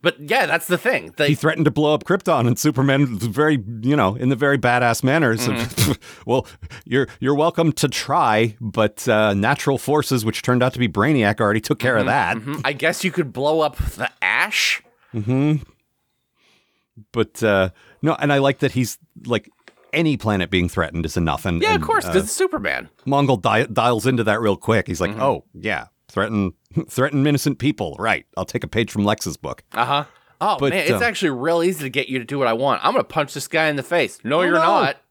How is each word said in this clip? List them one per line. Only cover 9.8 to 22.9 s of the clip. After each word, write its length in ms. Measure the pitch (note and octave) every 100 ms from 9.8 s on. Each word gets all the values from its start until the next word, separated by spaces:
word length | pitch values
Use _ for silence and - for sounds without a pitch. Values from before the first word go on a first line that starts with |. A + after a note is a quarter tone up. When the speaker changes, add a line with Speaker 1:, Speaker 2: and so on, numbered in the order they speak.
| - D3+ C#3+ C3
Speaker 2:
which 180 | A2 -
turned 200 | - B2
out 100 | B2
to 40 | B2
be 80 | B2
Brainiac, 520 | F#2 A#2 D3 G#2 G#2
already 200 | G#2+ G#2+
took 180 | - -
care 160 | B2
Speaker 1:
Mm-hmm, 60 | A#2
Speaker 2:
of 60 | B2+
that." 300 | C#3+ F2+ A2+
Speaker 1:
mm-hmm. 240 | A2 D3
I 80 | C3+
guess 320 | C#3+ D#3 -
you 80 | F#3
could 200 | E3 D3
blow 280 | A#2 C#3+ D#3+
up 160 | D3+ -
the 340 | - - B2 _
Ash. 600 | F#2 A2+ F#3+ - - - _ _ _
Speaker 2:
Mm-hmm. 480 | A#2 G#2+ C3 D3 D3+ - _ _ _ _ _ _ _ _ _ _ _ _ - G#2
But, 300 | A#2+ G#2+ -
uh, 280 | A2 G2 F#2+ - - _
no, 120 | D3+ -
and 140 | D3
I 60 | C#3+
like 200 | C#3 C#3
that 140 | C3+
he's, 260 | B2+ A#2+ - _ -
like, 240 | - A2+ - _ - _ _
any 240 | D3+ D#3+ C3+
planet 340 | A2+ G#2 F2
being 180 | F#2 F2
threatened 380 | - D#2+ E2+ D#2+
is 100 | -
enough. 280 | E2 C#2
And, 180 | G2 E2+
Speaker 1:
Yeah, 100 | G#4+
Speaker 2:
and, 80 | G#4+
Speaker 1:
of 40 | D#2
course, 180 | A4
'cause 120 | F2+ F3+
Speaker 2:
uh, 40 |
Speaker 1:
it's 120 | G3+
Superman. 560 | - F#4 D#4 G3 C2 -